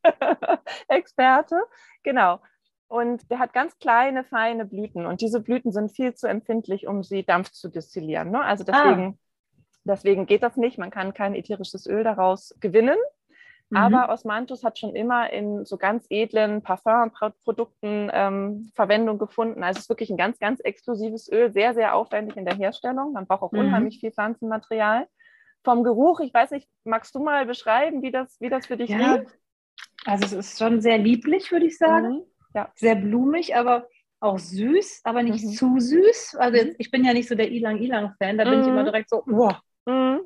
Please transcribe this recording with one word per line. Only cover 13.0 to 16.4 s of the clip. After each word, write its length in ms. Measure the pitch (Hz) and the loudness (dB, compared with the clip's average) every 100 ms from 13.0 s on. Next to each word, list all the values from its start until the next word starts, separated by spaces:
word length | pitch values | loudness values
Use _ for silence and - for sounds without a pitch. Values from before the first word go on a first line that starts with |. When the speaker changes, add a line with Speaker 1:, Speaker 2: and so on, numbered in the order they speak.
| 554 - _ _ - _ - | -2 -6 _ _ -20 _ -4
Speaker 2:
Mhm. 60 | 196 | 2
Speaker 1:
Aber 300 | 202 240 247 | 6 4 2
Osmanthus 520 | 247 220 208 247 254 | -2 -4 -6 -6 -6
hat 140 | 233 - | -6 -6
schon 160 | 214 - | -8 -6
immer 360 | 226 247 233 | -2 -2 -2
in 320 | - 208 208 | -4 -6 -6
so 120 | - 190 | -8 -4
ganz 260 | 190 226 - | -2 -2 -4
edlen 520 | 208 226 220 | -4 -2 0